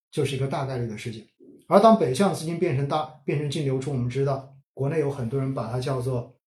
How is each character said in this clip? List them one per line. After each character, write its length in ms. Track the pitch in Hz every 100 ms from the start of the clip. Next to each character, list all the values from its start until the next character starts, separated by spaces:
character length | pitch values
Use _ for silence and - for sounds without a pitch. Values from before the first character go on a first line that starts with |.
| _
就 140 | - 131
是 100 | 131
一 40 |
个 60 | 135
大 200 | 139 131
概 120 | 120
率 80 | 113
的 120 | 104
事 120 | 117
情。 160 | 107 - _ - - -
而 100 | 185
当 180 | 226 208
北 160 | 143
向 200 | 127 196
资 100 | 156 156
金 140 | 165
变 160 | 170 135
成 120 | 139
大-， 180 | 156 156 -
变 160 | - 147
成 100 | 147
净 140 | 160
流 160 | 139 131
出， 120 | 151
我 60 | 131
们 120 | 120
知 160 | 131 139
道 280 | 135 - - _
国 160 | - 139
内 100 | 160
有 100 | 139
很 200 | 135 113
多 100 | 135
人 140 | 135
把 180 | 131 110
它 80 | 127
叫 220 | 135 131
做 340 | 120 123 - -